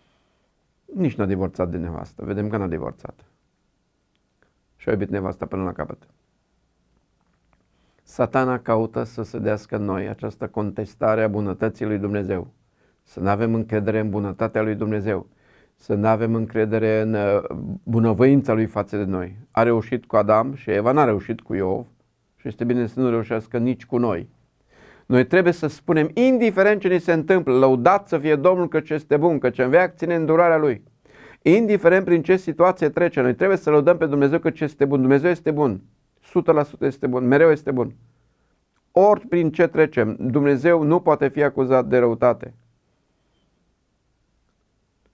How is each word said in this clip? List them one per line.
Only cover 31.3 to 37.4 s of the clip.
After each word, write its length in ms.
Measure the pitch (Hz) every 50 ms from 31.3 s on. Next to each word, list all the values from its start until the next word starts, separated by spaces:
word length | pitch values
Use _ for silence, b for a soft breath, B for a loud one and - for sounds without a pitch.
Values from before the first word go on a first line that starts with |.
| B B
Indiferent 640 | B - 175 226 233 208 208 202 - 170 180 190 190
prin 180 | 175 175 165 -
ce 120 | - 185
situație 540 | 185 - 170 147 - 170 185 185 - 165 147
trece, 320 | - 170 175 165 - 139
noi 140 | 123 127 120
trebuie 220 | - 180 196 196
să 120 | 185 - 156
lăudăm 280 | 151 147 135 170 175
pe 80 | 151 165
Dumnezeu, 340 | 147 143 143 139 139 151 165
căci 200 | - 160 156 -
este 260 | 156 143 - - 139
bun. 140 | 139 143 135
Dumnezeu 300 | 127 127 139 135 151 175
este 220 | 175 170 - 160
bun. 300 | 151 147 147 123 98 95 - _ _ _ _ _ _ _
Sută 300 | _ _ - 180 165 170
la 120 | 160 151 147
sută 220 | - - - -
este 220 | 139 131 - -
bun. 200 | 131 123 127 127
Mereu 240 | 123 135 143